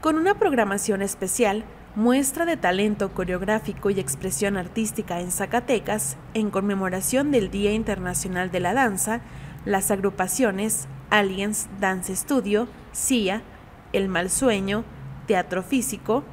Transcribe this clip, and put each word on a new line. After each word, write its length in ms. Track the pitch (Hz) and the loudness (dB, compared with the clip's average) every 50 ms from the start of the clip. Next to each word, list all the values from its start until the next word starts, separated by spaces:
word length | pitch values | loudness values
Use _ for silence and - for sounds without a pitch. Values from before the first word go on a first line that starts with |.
Con 140 | - 311 311 | 2 2 2
una 180 | 320 320 381 415 | 4 4 4 4
programación 680 | 403 427 381 277 240 220 202 196 202 - - 208 190 | 4 4 2 4 4 2 2 2 -2 0 0 0 0
especial, 640 | 196 196 - - - 180 - - 240 208 196 214 226 - - - - - - | 0 -2 -2 -4 -4 -4 2 2 2 2 2 0 -4 -8 -16 -18 -20 -10 -2
muestra 500 | 214 214 240 247 269 285 269 - 330 339 | 2 4 4 6 6 4 2 0 0 0
de 120 | 339 330 - | 0 0 2
talento 560 | - 180 180 190 202 214 208 202 208 190 - | 2 2 4 4 2 2 2 0 -2 -2 -2
coreográfico 760 | - 185 175 180 180 190 190 214 220 220 - 196 - - 202 | -4 -2 -2 -2 -2 0 0 0 0 0 -4 -8 -2 0 0
y 100 | 202 196 | 2 2
expresión 580 | 185 - - - - 190 180 - 208 202 202 190 | 0 -4 -6 -4 -4 -4 -2 0 0 0 0 -2
artística 640 | 175 180 - 226 220 214 - - 208 - 180 175 | -4 -4 -2 -2 -2 -2 -2 -6 -4 -4 -4 -4
en 100 | 180 180 | -4 -4
Zacatecas, 840 | 180 - 202 190 - 240 247 - 269 208 - - 202 214 - - - - - - - | -2 -4 -2 0 0 -2 2 2 0 0 2 -2 -2 -2 -2 -4 -6 -8 -12 -6 -2
en 160 | 220 214 208 | -2 -2 0
conmemoración 840 | 190 190 190 208 202 196 190 185 180 185 185 - - 254 285 294 | 0 0 0 0 0 0 0 -2 -2 -2 -2 0 2 2 2 4
del 200 | 285 247 202 185 | 4 4 2 2
Día 220 | - 196 202 202 208 | -2 0 2 2 2
Internacional 760 | 226 220 226 208 196 180 180 180 - - 196 185 180 180 185 | 2 0 -2 -2 -2 -2 -4 -4 -2 -4 -2 -2 -2 -2 -2
de 100 | 175 180 | -2 0
la 120 | 180 175 196 | 0 2 2
Danza, 480 | 262 269 233 196 185 - 214 220 240 - - - - - - - - - | 4 4 2 2 0 -2 -2 -2 -4 -6 -10 -16 -14 -14 -14 -14 -10 -4
las 260 | - 202 190 190 - | 0 0 0 2 2
agrupaciones 960 | 214 190 190 202 190 - 185 180 - - 262 220 190 190 208 220 - - - - - - - - | 0 2 2 -2 0 0 -2 -2 2 2 2 2 2 0 -2 -2 -2 -2 -4 -8 -12 -16 -4 2
Aliens 580 | - 208 202 196 190 185 196 214 214 - - - - 196 | 4 4 4 4 0 0 -2 -2 -2 -4 -6 -6 -4 0
Dance 360 | 202 190 190 185 180 - 190 | 0 0 0 0 -4 -4 -4
Studio, 520 | 185 - - 285 262 196 202 208 208 240 240 - - - - - | -6 -2 0 0 0 2 2 2 2 2 0 -6 -16 -20 -12 -8
cia, 500 | - - - 269 240 208 185 190 220 - - - - - - - - - - - | -4 0 2 2 2 2 2 0 -2 -6 -10 -20 -20 -20 -20 -20 -20 -18 -4 -2
El 140 | 202 196 190 | 0 0 2
Mal 220 | 185 170 175 190 | 0 0 0 0
Sueño, 540 | - - 277 254 220 196 190 196 202 214 226 - - - - - - - - - | 0 2 4 4 4 2 2 0 0 -2 -2 -6 -12 -14 -14 -14 -14 -14 -2 0
Teatro 340 | 214 180 180 180 180 180 | 2 2 2 0 -2 -4
Físico 600 | 180 185 277 262 226 - - 196 - - 214 233 - - | -2 0 0 0 0 0 -6 -6 -2 0 0 0 0 -4